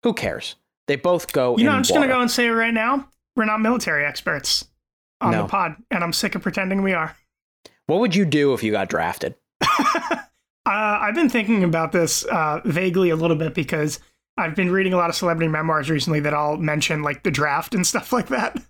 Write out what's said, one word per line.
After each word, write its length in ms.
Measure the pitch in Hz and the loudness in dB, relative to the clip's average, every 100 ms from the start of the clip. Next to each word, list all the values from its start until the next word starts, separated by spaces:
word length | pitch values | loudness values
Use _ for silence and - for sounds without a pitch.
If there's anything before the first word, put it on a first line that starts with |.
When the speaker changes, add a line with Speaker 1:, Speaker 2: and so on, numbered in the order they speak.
Speaker 1:
Who 100 | 240 | 0
cares? 420 | - 107 - - - _ _ - | -2 -4 -6 -10 -16 _ _ -4
They 80 | 139 | -2
both 360 | 175 180 - | 2 0 0
go 240 | 147 123 123 | 0 2 4
Speaker 2:
You 80 | |
know, 60 | 254 | 4
Speaker 1:
in 60 | 285 | 4
Speaker 2:
I'm 60 | |
just 120 | - | 2
gonna 120 | 302 277 | 2 4
Speaker 1:
water. 80 | 254 | 2
Speaker 2:
go 20 | |
and 80 | 240 | 0
say 160 | 247 240 | 2 2
it 40 | |
right 240 | 226 226 | 2 0
now. 340 | 226 226 277 269 _ _ - | 0 0 -2 -4 _ _ -2
We're 100 | 214 | 0
not 140 | 214 | 0
military 420 | 220 240 - 151 | 2 0 0 0
experts 640 | 143 143 - 151 - - - _ _ _ _ _ | -2 -4 -4 -4 -2 -4 -4 _ _ _ _ _
on 100 | 190 | 0
Speaker 1:
No. 120 | - | 0
Speaker 2:
the 60 | 101 | 0
pod, 280 | 202 175 156 - | -2 -2 -6 -6
and 120 | 190 | -4
I'm 80 | 175 | -2
sick 220 | 156 214 | -2 -4
of 80 | 185 | -4
pretending 400 | - - 190 196 | -4 -4 -2 0
we 100 | 190 | 0
are. 240 | 180 160 - _ _ _ _ - _ - | -2 -4 -8 _ _ _ _ -20 _ -2
Speaker 1:
What 140 | 165 | 0
would 160 | 233 175 | 2 2
you 80 | |
do 280 | 185 147 143 | 2 4 2
if 80 | 120 | 2
you 100 | 110 | 0
got 160 | 104 95 | 0 0
drafted? 480 | 80 82 - - - _ _ | -2 -2 -4 -8 -8 _ _
Speaker 2:
<laughs> 120 | 1017 1077 1077 640 - 330 - _ _ _ - | 0 2 0 0 -2 -6 -8 _ _ _ -4
Uh, 300 | 208 214 208 | 0 0 0
I've 120 | 208 | -2
been 140 | 233 311 | 2 2
thinking 340 | 233 208 220 | 2 0 2
about 300 | 180 165 160 | 2 0 0
this, 320 | 180 160 - | 0 0 0
uh, 380 | - 180 156 151 | -2 -2 0 -2
vaguely 460 | 220 156 185 180 180 | -2 0 0 2 2
a 60 | 160 | 2
little 200 | 165 156 | 2 0
bit 160 | 160 | 0
because 480 | 165 143 160 151 151 - _ _ - | -4 -4 -2 -2 -4 -14 _ _ -6
I've 160 | 170 | -4
been 160 | 156 180 | 0 0
reading 220 | 185 190 | 2 2
a 20 | 185 | 2
lot 140 | 170 | 2
of 40 | |
celebrity 320 | 160 180 170 165 | 0 0 0 0
memoirs 440 | 156 160 156 139 | 0 0 0 0
recently 300 | 156 - 151 | -2 0 0
that 120 | 147 | 0
all 240 | 147 147 151 | 0 0 0
mention, 460 | 156 151 151 151 | 0 0 0 -2
like, 200 | 147 139 | -2 -2
the 80 | - | -2
draft 440 | 135 151 143 - | 0 0 0 0
and 120 | 220 180 | 0 0
stuff 280 | 208 - | -2 0
like 140 | 247 - | -2 0
that. 280 | 254 196 - | -2 -2 -4